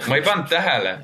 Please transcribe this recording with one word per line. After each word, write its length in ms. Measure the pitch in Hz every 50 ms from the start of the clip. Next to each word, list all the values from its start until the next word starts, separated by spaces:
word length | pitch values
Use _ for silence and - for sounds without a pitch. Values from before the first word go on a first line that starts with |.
Ma 160 | - 120 135 147
ei 40 |
pannud 240 | 151 202 202 185 139
tähele. 460 | 143 160 170 196 180 135 113 98 92 92 -